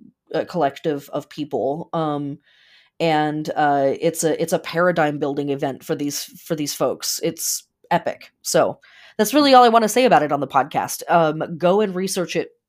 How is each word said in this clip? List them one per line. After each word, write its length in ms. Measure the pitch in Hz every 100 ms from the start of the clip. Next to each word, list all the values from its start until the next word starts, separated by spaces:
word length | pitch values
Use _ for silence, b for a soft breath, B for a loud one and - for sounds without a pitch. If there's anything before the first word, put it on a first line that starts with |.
| - _ -
uh, 120 | 160 -
collective 640 | 180 143 - 165 143 -
of 200 | 151 -
people. 600 | - 147 127 123 151 -
Um, 460 | 170 156 147 143 143 b b b b b -
and, 500 | 165 151 151 151 151 -
uh, 380 | 147 143 139 120
it's 240 | 165 160
a, 160 | 165 -
it's 120 | 160
a 60 | 170
paradigm 600 | - 165 180 175 151 147
building 300 | 143 139 143
event 340 | 139 147 127
for 120 | - 156
these, 280 | 143 -
for 320 | - - - 160
these 180 | 143
folks. 460 | - 139 87 - -
It's 440 | 165 160 - - - _ -
epic. 420 | 170 - - - _
So 380 | - 170 107 - B B B -
that's 160 | 214
really 200 | 294 277
all 100 | 254
I 60 | 247
wanna 200 | 226 214
say 160 | 247 254
about 180 | 160
it 80 | 147
on 80 | 147
the 80 | 135
podcast. 560 | 139 135 131 110 - -
Um, 480 | 170 160 156 156 165
go 240 | 175 202
and 140 | 208 180
research 400 | 190 190 165 165
it 160 | - _